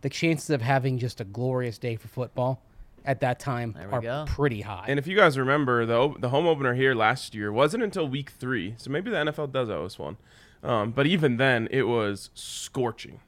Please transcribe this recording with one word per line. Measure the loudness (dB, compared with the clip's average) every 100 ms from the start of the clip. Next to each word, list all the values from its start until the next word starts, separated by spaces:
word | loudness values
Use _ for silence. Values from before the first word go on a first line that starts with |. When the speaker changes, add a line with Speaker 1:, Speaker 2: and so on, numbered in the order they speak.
Speaker 1:
the | -6
chances | -2 0 0 0
of | 0
having | 2 2 2 0
just | -2 -6
a |
glorious | -10 -4 -2 -2 -2 -4
day | -6 -6
for | -8
football | -8 -8 -2 -2 -2 _ -20 -20 -12
at | -4 0
that | 0 -2
time | -2 -4 -4 -8
Speaker 2:
There | -6
we | -4
Speaker 1:
are |
Speaker 2:
go. | -4 -6 -4
Speaker 1:
pretty | 0 0 0
high. | -6 -10 -2
Speaker 3:
And | -2
if | 0
you | 6
guys | 6 6
remember, | 2 2 4 2
the | 4 4
op-, | 2 0
the | 0
home | 2 4
opener | 2 2
here | 4 4
last | 4 4 2 -4
year | -6 -2
wasn't | 2 2 2
until | -2 -2 -2
week | -4 -8
three, | -10 -4 -4 -4 -8
so | -6
maybe | -4 -2
the | -2
N | -2
F | -2
L | -4
does | -2 -2
owe | -2
us | -4 -8
one. | -10 -10 _ -20 -20 _
Um, | -2 0 0
but | 2 4
even | 4 2 4
then, | 4 2 2
it | 0
was | 2 2 0 -2 -8
scorching. | -16 -14 -12 -8 -4 -4 -4 -14 -18